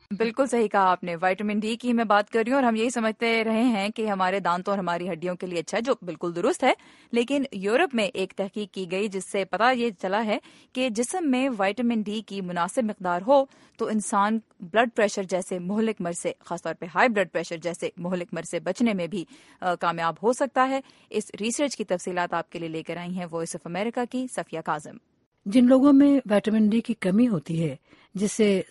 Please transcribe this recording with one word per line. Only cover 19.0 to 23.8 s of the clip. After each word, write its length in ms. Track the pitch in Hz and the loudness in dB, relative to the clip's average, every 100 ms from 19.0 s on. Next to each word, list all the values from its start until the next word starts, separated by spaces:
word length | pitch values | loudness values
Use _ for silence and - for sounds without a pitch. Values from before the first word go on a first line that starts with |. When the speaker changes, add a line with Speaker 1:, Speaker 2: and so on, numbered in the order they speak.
| 165 | -4
Speaker 1:
بھی، 180 | 196 156 - - _ | -6 -8 -14 -20 _
آ، 140 | 185 175 | -2 0
کامیاب 380 | 175 170 165 160 | -2 0 -2 0
ہو 100 | 214 | -2
سکتا 360 | 254 277 269 262 | 0 0 0 0
ہے۔ 100 | 269 - _ _ | -2 -6 _ _
اس 140 | 214 - - | -8 -8 -6
ریسرچ 380 | 220 233 285 - | -4 -2 -2 -2
کی 60 | |
تفصیلات 500 | 208 180 - 180 175 | -4 -4 -2 -4 -2
آپ 160 | 170 - | -4 -6
کے 100 | 170 | -8
لیے 100 | 165 | -8
لے 140 | 160 | -8
کر 140 | 160 165 | -8 -10
آئی 200 | 175 185 | -8 -8
ہیں 80 | 175 | -6
وائس 240 | 165 165 170 | -6 -6 -8
آف 120 | - | -8
امریکہ 340 | 175 | -4